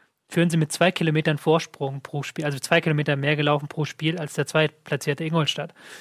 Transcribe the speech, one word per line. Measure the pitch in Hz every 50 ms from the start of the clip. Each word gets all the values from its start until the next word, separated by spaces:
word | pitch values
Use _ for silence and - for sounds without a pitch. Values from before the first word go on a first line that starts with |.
| _ _ _ _ _ -
führen | - 165 170 175
sie | 165
mit | 165 156 -
zwei | - - 170 185
Kilometern | - - 180 160 151 156 151 160 156 143
Vorsprung | - 160 156 165 - - - - 143 135 139 139
pro | - - - 143
Spiel, | 131 - - - 151
also | 147 143 131
zwei | - - 170 170
Kilometer | - 165 151 147 147 151 143
mehr | 139 139 147 151
gelaufen | 147 147 147 147 147 147 -
pro | - 156 147
Spiel | - - - 156 156 165 175
als | 151 147 -
der | 156 143
zweitplatzierte | - - 160 156 147 - _ - - 151 135 - 151 143 - 160
Ingolstadt. | 156 165 165 151 - - - 151 - - - - - - -